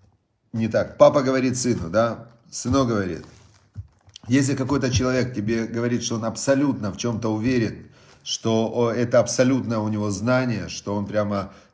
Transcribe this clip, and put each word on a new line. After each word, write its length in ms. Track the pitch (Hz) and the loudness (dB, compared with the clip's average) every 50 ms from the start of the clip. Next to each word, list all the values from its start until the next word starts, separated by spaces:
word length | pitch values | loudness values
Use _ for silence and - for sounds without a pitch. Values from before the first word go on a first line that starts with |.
| _ _ _ _ _ _ _ _ _ _ - | _ _ _ _ _ _ _ _ _ _ -4
не 140 | 113 113 107 | -2 -2 0
так?" 300 | 107 107 101 - - - | 0 0 -2 -2 4 6
Папа 240 | 147 147 135 147 | 6 6 8 4
говорит 360 | 131 131 131 131 127 131 117 127 | 2 2 2 2 0 0 -2 -2
сыну, 320 | - 127 113 92 87 82 | 0 -2 -2 -2 -2 -2
да, 380 | 85 110 117 117 107 - - - - _ _ - | 0 0 0 0 -2 -6 -12 -18 -20 _ _ -16
сынок 360 | - - - 123 127 139 135 120 | -14 -8 -4 0 0 2 2 2
говорит: 380 | 117 104 95 90 82 76 - - - - - - _ _ _ _ _ - - - _ _ _ - _ - - 107 | 0 -2 -2 -4 -6 -8 -10 -16 -20 -20 -20 -20 _ _ _ _ _ -18 -18 -18 _ _ _ -20 _ -18 -2 2
"Если 280 | 120 139 139 131 143 | 2 2 4 2 0
какой-то 340 | 127 131 120 143 135 131 127 | -2 0 0 0 0 0 0
человек 440 | 123 - 127 127 131 127 117 - - | 0 2 2 2 2 0 0 -2 -2
тебе 320 | 107 101 107 113 113 113 | -4 -2 -2 -2 -2 -2
говорит, 380 | 113 - 120 120 120 120 113 - | -4 -4 -2 -2 0 -2 -2 -2
что 120 | - 117 | -4 -4
он 100 | 110 104 | -4 -4
абсолютно 680 | 113 107 - - - 139 135 143 143 123 - 104 101 | -4 -6 -4 0 2 2 2 2 0 0 -2 -4 -6
в 60 | 85 - | -6 -4
чем-то 360 | - 120 117 101 110 110 110 | -4 -4 -2 -2 -2 -2 -2
уверен, 540 | 107 107 127 131 123 110 98 - - - - - - - - - - _ | 0 0 0 0 0 0 -2 -4 -8 -14 -20 -20 -20 -20 -20 -20 -18 _
что, 460 | - - - - - 113 113 113 110 113 | -8 -8 -4 0 2 2 2 2 0 0
о, 180 | 120 120 117 | 0 0 0
это 280 | 110 117 120 117 127 123 | 0 0 0 4 4 4
абсолютно 600 | 113 - - - 127 127 135 127 104 107 117 110 | 4 4 2 2 4 4 4 2 0 -2 -2 -2
у 80 | 107 107 | -2 -2
него 220 | 107 104 104 104 | -2 -2 -2 -2
знание, 560 | 98 92 104 123 127 127 131 123 113 98 87 82 | -2 -2 0 0 2 2 2 0 -2 -4 -4 -6
что 280 | - - - 101 101 | -10 -10 -6 -6 -4
он 100 | 104 101 | -4 -4
прямо 480 | 95 101 107 104 101 104 98 95 98 - - - _ | -2 -2 -2 0 0 -2 -4 -4 -6 -10 -18 -20 _